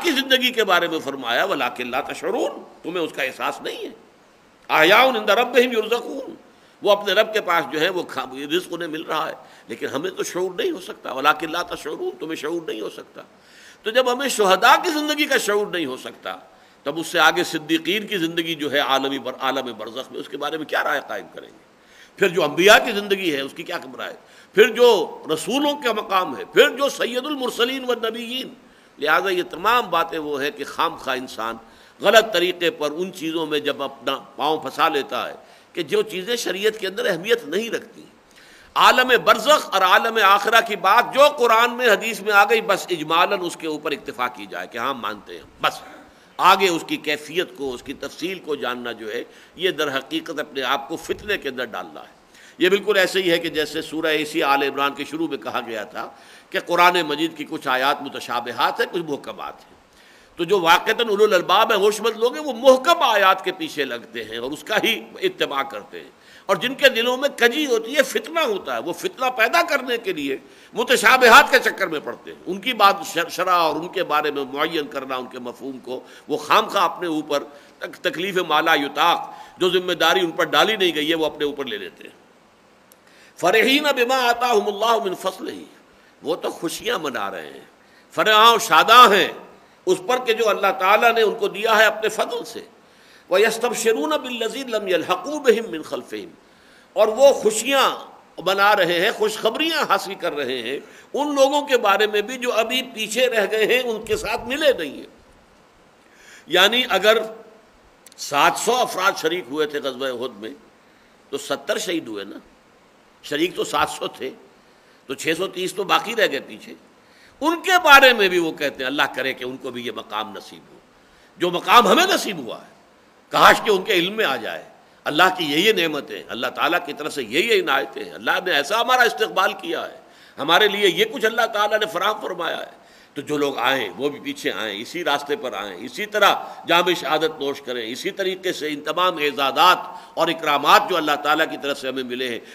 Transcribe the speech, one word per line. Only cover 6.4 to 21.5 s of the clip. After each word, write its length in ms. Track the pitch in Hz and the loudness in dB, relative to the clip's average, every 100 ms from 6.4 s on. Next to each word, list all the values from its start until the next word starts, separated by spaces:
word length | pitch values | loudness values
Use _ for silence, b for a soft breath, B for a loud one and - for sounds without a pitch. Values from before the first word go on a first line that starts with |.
| - b b b | -20 b b b
وہ 100 | 202 | 2
اپنے 200 | 202 208 | 2 4
رب 200 | 190 226 | 2 2
کے 80 | 214 | -2
پاس 320 | 180 170 139 | 0 0 0
جو 80 | 151 | 0
ہے 80 | 175 | 0
وہ 140 | 180 | -2
کھا-، 340 | 139 135 127 127 | -6 -8 -8 -10
رزق 320 | 147 170 180 | -4 -4 -4
انہیں 180 | 170 170 | -8 -8
مل 140 | 156 | -10
رہا 260 | 165 160 160 | -6 -4 -4
ہے، 60 | - B B - | -8 B B -16
لیکن 180 | 117 139 | -10 -6
ہمیں 240 | 123 180 | -6 -6
تو 120 | - | -6
شعور 280 | 196 175 185 | -8 -6 -6
نہیں 200 | 175 190 | -4 -4
ہو 100 | - | -6
سکتا، 320 | - - - | -10 -14 -10
وَلَٰكِن 400 | 127 147 151 160 | 0 0 0 -4
لَّا 100 | 165 | -6
تَشْعُرُونَ، 580 | 170 165 147 170 - - | -8 -10 -10 -8 -8 -8
تمہیں 160 | 165 160 | -10 -8
شعور 240 | 151 170 156 | -8 -8 -8
نہیں 120 | 214 | -10
ہو 100 | 190 | -12
سکتا۔ 320 | - - - - _ B B B B | -14 -18 -20 -20 _ B B B B
تو 80 | 214 | -2
جب 220 | 233 254 | 0 2
ہمیں 160 | 247 277 | 0 -2
شہداء 480 | - 196 185 233 320 | 2 4 6 6 6
کی 80 | 349 | 4
زندگی 340 | 302 302 294 | -2 -2 -2
کا 120 | 294 254 | 0 0
شعور 300 | - 208 196 | 0 0 -2
نہیں 200 | 175 143 | -4 -4
ہو 100 | 127 | -8
سکتا، 400 | 117 - 95 90 - b b b | -12 -14 -12 -12 -16 b b b
تب 160 | 139 160 | -8 -8
اس 60 | 156 | -4
سے 120 | 175 | 4
آگے 260 | 156 160 | 4 4
صدیقین 640 | 165 160 147 160 156 208 202 | -2 -4 -2 -2 0 -4 -2
کی 120 | 202 | -4
زندگی 360 | 165 170 165 | -2 -4 -4
جو 180 | 160 143 | -6 -2
ہے 60 | 139 | 0
عالمی 400 | 127 135 139 139 | 2 2 0 -4
بر-، 220 | 120 127 | -8 -6
عالم 320 | 131 135 123 110 | -4 -4 -6 -10
برزخ 340 | 110 117 123 | -12 -12 -12
میں، 80 | 123 | -12
اس 80 | 139 | -12
کے 80 | 143 | -8
بارے 220 | 143 156 | -6 -6
میں 80 | 147 | -4
کیا 180 | - | -2
رائے 160 | - 147 - | -2 -4 -6
قائم 180 | 104 85 | -12 -12
کریں 140 | - | -18
گے؟ 220 | 57 | -20